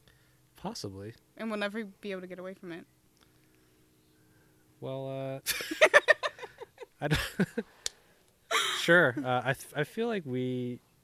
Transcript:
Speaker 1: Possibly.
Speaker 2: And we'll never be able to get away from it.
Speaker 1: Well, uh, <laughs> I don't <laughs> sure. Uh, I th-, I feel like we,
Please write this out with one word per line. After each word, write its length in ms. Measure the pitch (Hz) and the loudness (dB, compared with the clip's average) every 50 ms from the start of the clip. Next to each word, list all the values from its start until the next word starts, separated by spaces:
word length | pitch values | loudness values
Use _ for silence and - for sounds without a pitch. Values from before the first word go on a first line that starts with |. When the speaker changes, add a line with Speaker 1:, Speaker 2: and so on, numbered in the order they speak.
| _ - - _ _ _ _ _ _ _ _ | _ -20 -20 _ _ _ _ _ _ _ _
Speaker 1:
Possibly. 580 | - - - 233 - - 104 95 95 101 107 117 - _ _ - | -10 -10 -10 -8 -8 -10 -10 -10 -10 -12 -12 -12 -14 _ _ -14
Speaker 2:
And 140 | - 214 226 | -10 -8 -6
we'll 80 | 214 208 | -4 -2
never 260 | 202 202 202 226 220 | -4 -4 -4 -6 -8
be 280 | 196 196 - - 208 190 | -10 -12 -12 -10 -8 -8
able 80 | 185 185 | -8 -8
to 40 | |
get 120 | 180 185 180 | -10 -12 -12
away 160 | 180 185 190 | -12 -12 -12
from 180 | 190 - 180 165 | -12 -12 -12 -12
it. 140 | 170 - _ _ _ _ _ _ _ - _ _ _ _ _ _ _ _ _ _ _ _ _ _ _ _ _ _ _ _ _ _ - _ _ _ _ _ _ _ - | -12 -14 _ _ _ _ _ _ _ -20 _ _ _ _ _ _ _ _ _ _ _ _ _ _ _ _ _ _ _ _ _ _ -20 _ _ _ _ _ _ _ -12
Speaker 1:
Well, 280 | 131 131 135 135 135 135 | -8 -8 -6 -6 -6 -6
uh, 320 | 135 135 135 135 135 135 - - - - - - 320 - - - - - - - 605 - - 605 - - - - - - 508 - - - 480 - _ - | -6 -6 -6 -6 -6 -6 -4 -4 -4 -4 -4 -4 2 4 6 8 8 6 6 6 4 4 2 -6 -6 -8 -16 -16 -16 -16 -20 -20 -18 -18 -20 -18 _ -4
<laughs> 0 | |
I 80 | 139 147 | 0 0
don't 120 | 151 - - - - - 190 - - | 2 0 0 -2 0 0 0 0 -2
<laughs> 80 | - 208 - - - - - - - _ _ - _ _ _ _ _ _ - 679 - - - - - - | -8 -8 -8 -10 -8 -8 -8 -8 -10 _ _ -20 _ _ _ _ _ _ -2 0 0 0 0 -2 0 6
sure. 320 | - 170 180 170 131 117 151 135 | 8 8 8 8 6 4 0 0
Uh, 200 | 127 127 127 117 | 0 0 0 2
I 80 | 127 135 | 0 -2
th-, 180 | - - - - | -2 -4 -8 -4
I 100 | 147 151 | -4 -4
feel 220 | - - - 226 240 | -4 -2 -4 -2 -2
like 160 | 226 202 160 | -2 -4 -4
we, 540 | 131 123 127 127 127 127 123 123 123 123 120 _ _ _ _ | -4 -2 -2 -2 0 -2 -2 -2 -4 -6 -8 _ _ _ _